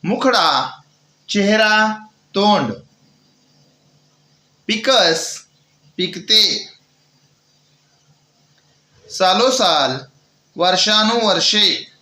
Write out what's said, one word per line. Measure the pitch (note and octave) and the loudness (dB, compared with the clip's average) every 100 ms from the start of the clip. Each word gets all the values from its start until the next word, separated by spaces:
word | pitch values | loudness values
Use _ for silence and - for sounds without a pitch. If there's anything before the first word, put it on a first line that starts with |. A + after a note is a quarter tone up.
मुखडा, | D#3+ B3 C4+ A#3 E3 C3+ - - _ _ _ _ - | -2 0 2 2 2 0 -4 -10 _ _ _ _ -6
चेहरा, | G3+ G3 G#3+ G#3+ G#3+ G#3+ G#3+ - _ _ | -2 0 2 2 2 0 -2 -12 _ _
तोंड. | G3 G#3 G3 B2+ - - _ _ _ _ _ _ _ _ _ _ _ _ _ _ _ _ _ - | 0 2 2 0 -8 -16 _ _ _ _ _ _ _ _ _ _ _ _ _ _ _ _ _ -6
पिकस, | A3 A#3+ B3+ F3 E3 - - - _ _ _ _ - | -4 2 2 2 0 -4 -12 -18 _ _ _ _ -8
पिकते. | - F3+ - A3 G3+ - - - _ _ _ _ _ _ _ _ _ _ _ _ _ _ _ _ _ _ _ _ _ _ - | -8 -8 -2 0 0 -4 -12 -20 _ _ _ _ _ _ _ _ _ _ _ _ _ _ _ _ _ _ _ _ _ _ -16
सालोसाल, | - F#3 G3 B3+ B3+ F#3+ D#3 C3 C3 - _ _ _ _ - | -2 2 4 2 2 2 2 0 -4 -12 _ _ _ _ -2
वर्षानुवर्षे. | F3+ F#3 G#3 G#3+ G#3+ A#3 G#3+ E3+ D#3+ G#3+ G3+ - - _ | 0 0 0 2 2 0 0 0 0 0 0 -2 -10 _